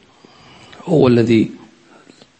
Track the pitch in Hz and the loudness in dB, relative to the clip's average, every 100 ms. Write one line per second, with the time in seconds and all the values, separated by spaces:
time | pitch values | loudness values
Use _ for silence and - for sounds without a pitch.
0 | _ _ - _ - - - - - 156 | _ _ -20 _ -20 -20 -20 -18 -4 0
1 | 127 117 113 113 - - - _ _ - | 2 2 2 0 -2 -8 -20 _ _ -20
2 | _ _ _ | _ _ _